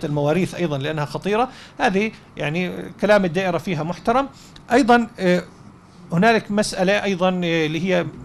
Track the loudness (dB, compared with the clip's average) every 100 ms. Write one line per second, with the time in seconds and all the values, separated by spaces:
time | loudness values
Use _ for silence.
0 | -2 -2 0 0 0 -2 -4 -2 -4 -4
1 | -6 -6 -4 -2 -2 -6 -20 -2 0 0
2 | -2 -6 -16 -8 -6 -4 -6 -8 -12 -4
3 | 4 4 4 0 -2 -2 -2 -4 -4 -4
4 | 0 0 -2 -8 -20 -20 0 2 6 4
5 | 4 -2 0 0 -2 -14 -20 -20 -20 -20
6 | -4 2 4 4 2 -2 -2 0 0 2
7 | 0 0 0 0 0 0 0 -2 0 0
8 | -2 -8